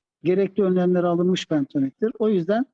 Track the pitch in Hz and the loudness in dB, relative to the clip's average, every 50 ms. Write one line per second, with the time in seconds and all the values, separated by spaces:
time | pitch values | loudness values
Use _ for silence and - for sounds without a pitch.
0 | _ _ _ _ - 165 185 196 196 190 196 220 196 185 185 180 180 180 180 180 | _ _ _ _ -2 0 0 0 0 0 0 0 0 2 2 2 2 2 2 2
1 | 170 175 170 170 175 185 185 151 - - 160 147 139 - - 143 135 135 - _ | 2 0 0 0 2 0 0 0 -2 -2 -2 -2 -2 -2 -2 -2 -2 -2 -4 _
2 | 220 226 - - 214 220 214 180 160 175 208 233 269 - | -4 -4 -2 -2 -2 0 0 0 0 0 -2 -2 -2 -4